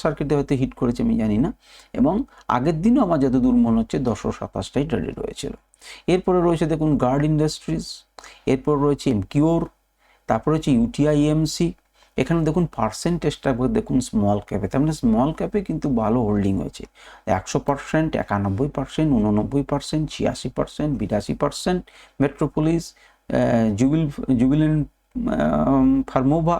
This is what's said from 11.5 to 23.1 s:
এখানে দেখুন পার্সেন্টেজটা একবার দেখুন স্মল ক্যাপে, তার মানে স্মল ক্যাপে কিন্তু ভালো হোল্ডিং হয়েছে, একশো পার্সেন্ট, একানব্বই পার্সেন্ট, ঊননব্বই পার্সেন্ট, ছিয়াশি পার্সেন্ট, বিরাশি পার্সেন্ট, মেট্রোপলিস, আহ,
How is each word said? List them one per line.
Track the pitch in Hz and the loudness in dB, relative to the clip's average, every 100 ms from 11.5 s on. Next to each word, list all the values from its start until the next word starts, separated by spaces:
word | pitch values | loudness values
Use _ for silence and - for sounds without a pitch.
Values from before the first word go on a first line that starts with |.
| - 170 - _ _ _ - | 0 -2 -4 _ _ _ -4
এখানে | 135 170 156 | 0 0 2
দেখুন | 156 175 - | 0 -2 -2
পার্সেন্টেজটা | 110 - 170 170 - - 147 | -4 -2 -4 -2 -2 -2 -2
একবার | 120 127 113 | -2 0 -2
দেখুন | - 131 120 | 0 -2 0
স্মল | 113 101 104 - | 0 2 0 -2
ক্যাপে, | 101 98 | -6 -2
তার | 135 | 0
মানে | 156 156 | 0 0
স্মল | 117 110 139 160 | 2 2 0 -2
ক্যাপে | 175 208 190 | -4 -4 -4
কিন্তু | 160 151 120 | -4 -2 0
ভালো | 107 123 107 | 0 2 2
হোল্ডিং | 104 98 95 | 0 0 0
হয়েছে, | - - - _ - - - 92 | -4 -10 -18 _ -20 -12 -2 -2
একশো | - 143 - | -2 -4 -2
পার্সেন্ট, | 139 - 156 160 110 | -4 -2 -2 0 -2
একানব্বই | 104 101 101 98 143 - | -2 -2 0 -2 -2 -4
পার্সেন্ট, | - - 156 123 | -6 -2 2 2
ঊননব্বই | 107 104 107 143 139 | 2 0 0 -2 -2
পার্সেন্ট, | 139 - 156 151 | -4 -4 -4 -4
ছিয়াশি | - 170 - 135 - | -4 -4 -4 -6 -6
পার্সেন্ট, | 135 - 151 135 | -6 -4 -4 -4
বিরাশি | 101 104 - - | -2 -2 -2 -4
পার্সেন্ট, | 143 - - 180 - - - - | -4 -4 -2 -2 -4 -16 -18 -4
মেট্রোপলিস, | 139 - 151 - 156 165 - | -4 -2 -4 0 0 0 -4
আহ, | - _ | -14 _